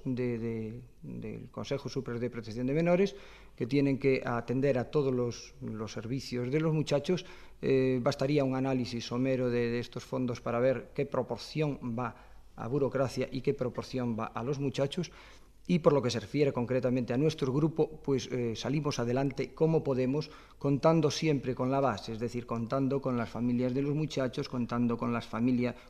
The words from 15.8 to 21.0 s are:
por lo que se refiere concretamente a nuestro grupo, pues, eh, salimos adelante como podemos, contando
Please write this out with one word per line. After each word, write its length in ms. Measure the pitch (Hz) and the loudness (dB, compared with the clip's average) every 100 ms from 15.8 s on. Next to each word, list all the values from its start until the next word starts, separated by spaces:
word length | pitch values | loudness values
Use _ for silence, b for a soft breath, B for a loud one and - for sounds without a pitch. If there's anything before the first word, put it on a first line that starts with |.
por 120 | 160 | 6
lo 80 | 143 | 4
que 100 | 120 | 4
se 100 | 120 | 0
refiere 320 | 104 143 143 | -2 2 4
concretamente 600 | 127 120 127 123 127 117 | 2 0 2 2 2 2
a 40 | 123 | 2
nuestro 360 | 156 151 131 | 2 2 0
grupo, 480 | 131 156 - 151 - | 2 2 2 0 0
pues, 280 | - 135 - | 0 0 0
eh, 240 | 123 120 | -2 -2
salimos 460 | 110 120 151 147 135 | -2 -2 0 0 -2
adelante 520 | 120 123 139 131 127 | 0 0 0 -2 -6
como 300 | - 160 160 | 0 2 4
podemos, 480 | 139 127 127 143 156 B B - | 2 0 2 0 -4 B B -4
contando 520 | 143 139 160 165 | 0 4 6 6